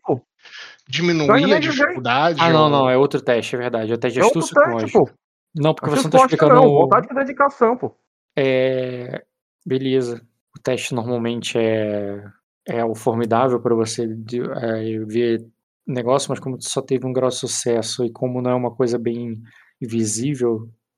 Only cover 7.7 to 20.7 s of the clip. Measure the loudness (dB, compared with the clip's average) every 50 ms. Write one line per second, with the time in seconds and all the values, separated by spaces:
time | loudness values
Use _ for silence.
7.7 | 2 0 -4 -8 -10 _ _ _ _ _ _ _ -4 -2 0 0 2 2 0 0
8.7 | 0 -2 -4 -6 -8 -10 -10 -10 -12 -12 -14 _ _ _ _ _ _ _ -8 -4
9.7 | -4 -2 0 0 0 0 0 -2 -6 -10 -12 _ _ _ _ _ -20 -10 -4 -4
10.7 | -4 -2 -4 -6 -6 -6 -4 -4 -4 -4 -4 -4 -6 -6 -6 -4 -2 0 0 0
11.7 | 0 0 -2 -2 -4 -4 -6 -6 -10 -12 -14 -18 -20 _ _ _ _ _ _ -8
12.7 | -6 -4 -2 -4 -4 -4 -2 -2 0 0 0 0 0 2 2 2 0 0 0 0
13.7 | 0 0 0 -2 -4 -6 -6 -6 -6 -10 -10 -8 -8 -6 -6 -6 -8 -6 -6 -6
14.7 | -6 -4 -6 -6 -6 -6 -6 -4 -2 0 0 2 0 -2 -4 -8 _ _ _ _
15.7 | _ _ _ -6 -6 -4 0 2 0 0 0 -2 -8 -8 -6 -8 -10 -8 -8 -8
16.7 | -6 -6 -4 -2 -2 -2 -2 -2 -2 0 0 0 -2 -2 -6 -6 -6 -4 -2 -2
17.7 | 0 -2 -2 -4 -4 -4 -4 -4 -4 -4 -6 -4 -4 -2 -2 0 0 0 -2 -4
18.7 | -2 -2 -2 -2 -2 -2 -2 -4 -4 -4 -6 -8 -10 -12 -14 -20 _ _ _ _
19.7 | _ -12 -10 -6 -2 -2 -2 -2 -2 -4 -4 -4 -2 0 0 -2 -2 -2 -6 -12